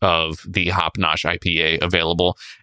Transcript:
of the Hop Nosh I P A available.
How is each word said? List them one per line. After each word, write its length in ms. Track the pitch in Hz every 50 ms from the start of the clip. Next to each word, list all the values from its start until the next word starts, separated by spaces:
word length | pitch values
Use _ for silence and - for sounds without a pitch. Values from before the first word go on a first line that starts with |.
of 380 | 101 92 85 82 80 80 80 - -
the 220 | 95 92 95 85 87
Hop 280 | 87 92 82 80 -
Nosh 280 | 101 90 78 80 - -
I 120 | 80 87
P 240 | 85 - 92 82 80
A 160 | 80 80 82 -
available. 580 | 87 87 92 85 82 82 87 85 90 90 - - - - - -